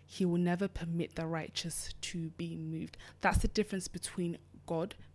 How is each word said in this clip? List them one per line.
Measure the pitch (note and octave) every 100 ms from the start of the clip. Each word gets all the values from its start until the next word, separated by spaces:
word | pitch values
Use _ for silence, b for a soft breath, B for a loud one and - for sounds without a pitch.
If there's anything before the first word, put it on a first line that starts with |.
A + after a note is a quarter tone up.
| -
He | -
will | F#3 F3
never | F3 F3 G3
permit | - E3+ E3+ - -
the | D#3+
righteous | E3 - - E3+ - - -
to | - F3 E3
be | - E3+ E3
moved." | D#3+ D#3+ D#3+ - B -
That's | G3 -
the | -
difference | - G#3 F#3+ F3+
between | F3 - - F3 E3+ - - -
God, | E3 G3 - B